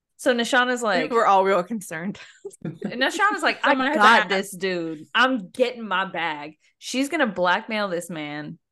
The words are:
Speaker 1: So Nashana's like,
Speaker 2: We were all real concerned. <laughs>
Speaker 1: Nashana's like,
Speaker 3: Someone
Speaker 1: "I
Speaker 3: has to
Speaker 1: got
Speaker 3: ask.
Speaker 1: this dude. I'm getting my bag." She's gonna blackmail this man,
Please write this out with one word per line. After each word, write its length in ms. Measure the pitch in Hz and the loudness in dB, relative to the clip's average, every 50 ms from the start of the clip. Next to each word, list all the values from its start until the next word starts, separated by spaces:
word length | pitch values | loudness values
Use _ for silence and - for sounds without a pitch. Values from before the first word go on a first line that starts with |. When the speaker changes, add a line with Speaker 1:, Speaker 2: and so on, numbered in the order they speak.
| _ _ _ | _ _ _
Speaker 1:
So 180 | - - 294 247 | -4 0 0 2
Nashana's 480 | 240 233 220 - 247 247 247 254 240 240 | 2 0 2 2 2 2 2 0 -2 0
like, 260 | 214 196 175 - 156 | 0 0 0 0 0
Speaker 2:
We 80 | 240 | 0
were 100 | 233 220 | 2 4
all 180 | - 196 190 190 | 6 6 6 6
real 180 | 190 190 175 175 | 4 2 2 0
concerned. 560 | 180 233 220 175 - 170 160 170 202 - - - - - _ - | -2 -6 -10 -8 -10 -10 -10 -8 -8 -10 -10 -14 -20 -20 _ -18
<laughs> 220 | 403 - - - | -18 -16 -12 -10
Speaker 1:
Nashana's 760 | 170 160 - - 208 208 233 269 370 - 339 415 403 415 381 302 | -10 -10 -8 -10 -8 -4 -2 -2 -2 0 2 0 2 2 2 0
like, 200 | 262 214 - - | -2 -2 0 2
Speaker 3:
Someone 220 | 247 285 262 262 | 2 2 2 2
Speaker 1:
"I 40 | 269 | 0
Speaker 3:
has 60 | 302 | 2
to 60 | 254 208 | 4 6
Speaker 1:
got 180 | 214 233 220 214 | 6 6 6 4
Speaker 3:
ask. 60 | 180 | 2
Speaker 1:
this 280 | 196 190 202 196 - | 0 -2 -2 -4 -8
dude. 480 | 180 185 190 185 175 165 165 160 151 156 - - | -4 -4 -2 -2 -2 -4 -6 -8 -10 -10 -4 2
I'm 360 | 214 247 262 262 247 185 175 | 2 2 4 2 0 -4 -6
getting 360 | - - 254 240 240 226 233 | -2 -2 0 0 -2 -8 -8
my 200 | 208 190 180 190 190 | -4 -2 -2 -2 -2
bag." 460 | 180 175 160 170 156 147 147 151 156 _ _ _ _ _ | -4 -4 -4 -4 -4 -6 -10 -14 -16 _ _ _ _ _
She's 300 | - - - 247 269 285 | -12 -6 -2 -2 -2 -2
gonna 200 | 339 330 277 233 | 0 0 0 0
blackmail 580 | 180 - 180 180 175 202 220 - 220 214 208 196 | 0 0 2 2 2 2 0 -4 -6 -4 -4 -2
this 220 | 175 165 175 - | -4 -6 -6 -8
man, 480 | 180 156 151 147 147 147 147 151 165 - _ _ | -10 -10 -8 -8 -10 -10 -10 -12 -14 -16 _ _